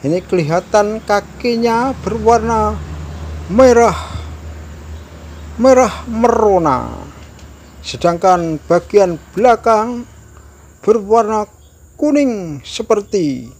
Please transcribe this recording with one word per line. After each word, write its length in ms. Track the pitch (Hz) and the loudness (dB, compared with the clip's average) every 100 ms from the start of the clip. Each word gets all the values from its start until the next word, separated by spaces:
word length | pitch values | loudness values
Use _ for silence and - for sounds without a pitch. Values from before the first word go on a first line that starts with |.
| 135 | -2
Ini 160 | 175 | -2
kelihatan 800 | 180 180 147 170 180 214 208 220 | 0 -2 0 -2 2 2 2 -4
kakinya 960 | - 202 202 - 254 233 233 226 262 262 - | -2 -2 -2 -6 -2 0 0 0 -2 -4 -6
berwarna 720 | 226 214 233 226 226 214 214 - - - - - - - | -2 2 2 2 0 -2 -4 -10 -12 -12 -12 -12 -12 -4
merah, 480 | 196 262 233 233 170 - - - - - - - - - - - - - - - - | 4 6 6 4 0 -8 -12 -12 -14 -16 -16 -18 -18 -16 -18 -18 -20 -20 -18 -16 0
merah 480 | 247 262 233 - - | 4 6 4 -2 -8
merona, 960 | 220 233 220 214 190 160 127 117 117 - - - - - - - - | 0 2 2 4 4 2 0 -4 -10 -16 -20 -20 -20 -20 -20 -20 -18
sedangkan 800 | - 120 170 170 190 180 165 156 - | -14 -2 -2 2 2 2 0 -6 0
bagian 480 | 170 175 202 185 165 - | 0 2 2 2 0 -8
belakang 720 | - 247 226 233 220 220 240 240 - - - - - - - - | 0 2 4 2 0 0 -6 -12 -20 -20 -20 -20 -20 -20 -8 0
berwarna 640 | 226 196 226 214 214 208 - - _ - - | 0 2 2 2 -2 -6 -12 -20 _ -20 -4
kuning 640 | 302 294 277 220 175 143 | 0 2 0 -2 -8 -10
seperti 880 | - - 220 214 202 202 156 127 113 - | -12 -12 -2 -2 0 -2 -2 -4 -10 -20